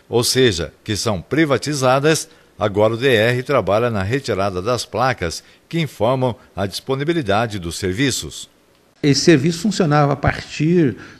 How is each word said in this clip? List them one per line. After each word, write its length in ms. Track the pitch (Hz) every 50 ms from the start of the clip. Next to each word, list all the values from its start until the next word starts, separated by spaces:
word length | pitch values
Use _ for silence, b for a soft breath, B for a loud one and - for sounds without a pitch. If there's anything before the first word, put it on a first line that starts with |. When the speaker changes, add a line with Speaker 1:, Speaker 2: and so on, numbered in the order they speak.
| b b
Speaker 1:
ou 140 | 107 120
seja, 500 | 117 - - 131 131 117 90 82 80 71 - _ _
que 100 | - 107
são 260 | 92 - 117 104 85
privatizadas. 1080 | - - 131 151 165 139 135 113 - 135 151 135 131 127 131 139 139 156 151 - - b b b b b b
Agora 380 | - 104 107 92 101 107 113 117
o 20 |
D 120 | 113 131 139
R 340 | 123 104 107 120 123 123
trabalha 480 | 123 - 143 123 95 90 98 110 120 120
na 140 | 113 101 95
retirada 580 | 101 127 143 - 123 104 92 98 101 90 90
das 240 | 92 117 123 110 -
placas 560 | - - 107 127 131 117 - 90 82 - - b b b b b _
que 120 | 160 165
informam 560 | 160 - - - 101 120 135 131 127 127 110 B B B B
a 120 | 87 101
disponibilidade 920 | 98 - - - - 135 135 147 165 170 170 127 98 98 107 120 113 104 98
dos 160 | 85 85 82
serviços. 720 | - 101 90 92 107 143 131 110 - - 71 - - - - _ _ _ _ _ _ _ _ _ _
Speaker 2:
Esse 180 | - 147 135 139
serviço 380 | - 175 165 135 131 175 165 -
funcionava 560 | - 214 190 - 185 147 147 151 143 143 139
a 20 |
partir 800 | 139 - 143 139 - - - - - 147 160 180 180 156 120 - B B B B